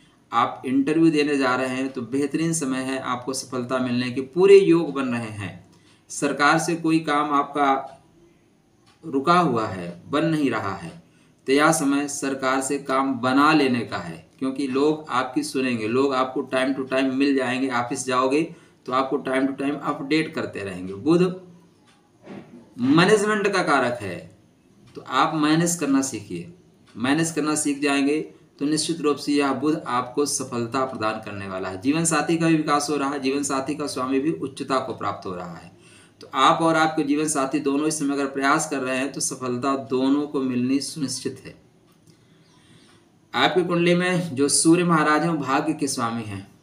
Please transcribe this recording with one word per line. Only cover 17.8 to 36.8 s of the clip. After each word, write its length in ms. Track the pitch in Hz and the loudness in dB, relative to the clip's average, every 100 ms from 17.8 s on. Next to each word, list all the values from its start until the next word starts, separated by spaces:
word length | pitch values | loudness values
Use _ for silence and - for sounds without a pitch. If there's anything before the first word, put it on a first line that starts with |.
| 123 131 131 | -2 -6 -2
जाओगे 380 | 127 131 147 165 - - _ - | 0 2 2 0 -8 -20 _ -4
तो 80 | |
आपको 240 | 127 135 143 | -2 0 -4
time 300 | 127 131 135 | -2 0 0
to 100 | 135 | -2
time 220 | 139 147 | -4 -4
update 500 | 143 139 135 156 - 123 | -6 -6 0 0 0 -6
करते 280 | 104 98 | -6 -6
रहेंगे। 300 | 98 92 92 | -8 -8 -10
बुध 280 | 98 135 175 185 180 - - _ _ _ _ _ _ - - - - - - | -4 2 4 4 -2 -16 -20 _ _ _ _ _ _ -18 -18 -18 -20 -20 -2
management 680 | 127 160 190 208 208 208 202 | 4 6 6 4 4 2 0
का 160 | 196 | 0
कारक 360 | 160 139 123 120 | 2 2 0 -2
है, 160 | 98 85 - - _ _ _ _ - - | -8 -10 -14 -20 _ _ _ _ -20 -18
तो 60 | |
आप 320 | - 131 160 160 | -2 0 2 2
manage 400 | 151 160 170 - | 2 4 2 0
करना 260 | 139 135 | 2 2
सीखिए। 520 | 131 107 104 87 87 - _ _ _ 98 | 0 -6 -8 -10 -10 -20 _ _ _ -4
manage 340 | 123 151 165 | 0 0 0
करना 240 | 156 151 151 | -2 -2 -2
सीख 240 | 147 139 | -2 -2
जाएंगे 420 | 143 139 139 151 - - _ _ | 0 2 2 0 -4 -14 _ _
तो 60 | 143 | -2
निश्चित 360 | 151 170 165 | -2 -2 -2
रूप 160 | 147 139 | 0 0
से 160 | - | 0
यह 200 | 143 139 | 0 0
बुध 300 | 123 151 165 - | 0 -2 -2 -2
आपको 380 | 123 - 147 143 | -4 -2 -2 -2
सफलता 600 | - 123 120 117 135 131 | -2 -4 -4 -4 -2 -4
प्रदान 360 | 110 110 107 104 | -2 -4 -4 -10
करने 220 | 101 98 | -10 -8
वाला 220 | 95 95 | -8 -8
है। 120 | 95 | -2
जीवन 240 | 127 160 165 | 0 0 0
साथी 320 | 151 143 165 | 0 0 2
का 100 | 165 | 4
भी 80 | 160 | 2
विकास 340 | 151 143 143 | 2 0 0
हो 60 | 143 | -2
रहा 140 | 139 | -2
है, 100 | 143 | -2
जीवन 240 | 131 143 | -2 -2
साथी 320 | 143 135 135 143 | -2 -4 -4 -6
का 120 | 143 | -6
स्वामी 320 | 139 131 135 | -4 -2 0
भी 120 | 151 | 0
उच्चता 480 | - 135 - 127 135 | -4 -8 -8 -2 -2
को 140 | 127 | -2
प्राप्त 320 | 104 101 98 98 | -6 -6 -6 -8
हो 80 | 90 | -10
रहा 180 | 87 | -10
है। 240 | 82 - - - - - _ | -14 -18 -20 -20 -20 -20 _
तो 80 | - | -6
आप 280 | 139 143 165 | 4 4 6
और 140 | 165 | 4
आपके 280 | 160 | 4